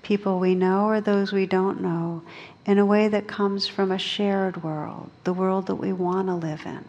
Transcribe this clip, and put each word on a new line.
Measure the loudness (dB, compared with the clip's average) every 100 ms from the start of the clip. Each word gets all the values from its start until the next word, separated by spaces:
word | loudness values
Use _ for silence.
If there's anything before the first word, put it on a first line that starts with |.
people | 0 0 2 2
we | 2 4
know | 4 4 2
or | 2
those | 2 2 2
we | 0 2
don't | 2 0 0
know, | -2 -2 -2 -6 -12 -18 -20 -10 2
in | 4
a | 6
way | 4 4
that | 0 -4
comes | -2 -2 0 -4
from | 0 0
a | 0
shared | -4 -2 0 2 0 -4
world, | -6 -6 -8 -10 -14 -6
the | -4
world | 0 0 0 -2
that | -4
we | -4
want | -2 -2 0 -2
to |
live | -2 -4 -8 -10
in | -14